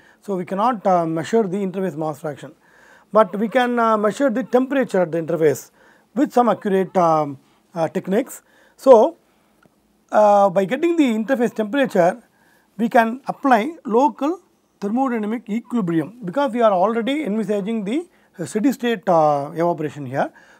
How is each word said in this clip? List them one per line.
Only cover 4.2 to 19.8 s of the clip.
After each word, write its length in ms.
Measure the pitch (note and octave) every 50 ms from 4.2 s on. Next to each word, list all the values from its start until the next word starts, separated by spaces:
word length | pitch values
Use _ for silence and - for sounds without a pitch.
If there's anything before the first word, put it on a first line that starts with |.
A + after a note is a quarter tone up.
| C#4+ C#4
the 160 | G#3+ B3 B3
temperature 560 | - - B3 C4 C4+ C#4+ C#4 B3 F#3 - F#3+
at 100 | F3+ D#3+
the 120 | D3+ E3+ D#3+
interface 480 | D3 E3+ D#3+ D#3+ D3+ C3 - - - _ _ _ _ _ _ _ _ -
with 200 | G#3 D4 B3 -
some 160 | A#3+ A#3+ A3+
accurate, 440 | G3 - - G#3 F#3+ F#3+ F#3+ E3+ - F#3+
um, 400 | E3+ E3 D#3+ D#3 D3+ C#3+ C#3+ C3+ _ _ _ _ _ _ -
uh, 140 | F3 D#3+ D3+
techniques. 540 | - F#3+ F#3 - F#3 A3 C4+ - - - - _ _ _ _ _ _
So, 400 | _ - C4+ C4 G#3+ A3+ E4 - - _ _ _ _ _ _ _ _ _ _ _ _ _ _ _ _ _ _
uh, 400 | - G#3+ G#3+ G#3 G3+ G3+ G3+ G3+
by 160 | E3+ G3 G3+
getting 300 | F#3+ B3 C#4 D#4+ E4+ E4+
the 180 | E4+ D4 B3+ A3
interface 400 | G#3+ A3+ F#3+ C4+ A3 B3 G#3 -
temperature, 680 | - A3 G#3 G#3 C#4+ C4+ - - G3+ F3 C4+ C#4+ B3 - _ _ _ _ _ _ _ _ _ _
we 120 | - A3+ A3+
can 320 | - A#3 A3+ A3+ A3+ C4 -
apply 500 | - F3+ - - C#4 B3+ G#3 G#3+ D4+ E4 D#4+ -
local 560 | C4 G3+ A#3 C4+ D4 G#3 - C4+ D4 F4+ G4 _ _ _ _ _ _ _ _
thermodynamic 680 | - G3+ G#3+ B3 C4+ C4 A#3+ A3+ G#3 G3+ A3 A#3+ - -
equilibrium 680 | G3+ A#3 A3+ - - A#3+ G#3 E3+ E3+ D#3+ D3+ F3 A3 B3 A3+
because 280 | F3 F3+ C#4 C#4+ C#4 G#3
we 80 | A#3+
are 120 | A#3 A3 G3+
already 520 | F3+ F3+ G#3+ A3+ A#3 A3+ A3+ C#4 D#4 D4+
envisaging 600 | - G3 A3 G#3+ F3 G#3 G3+ F#3+ G#3 A3+ A3+ G3+
the, 240 | F#3 A#3 D#4 F4+ - _ _ _ _ _ -
uh, 60 | E3
steady 280 | C#3+ - G#3+ G#3 C#4 A#3
state, 360 | - A#3 A#3+ A#3 G#3 - -
uh, 420 | F3+ E3 D#3 D3+ D3 C#3+ C#3 D3 E3+
evaporation 520 | D#3 E3+ F3 E3+ D3+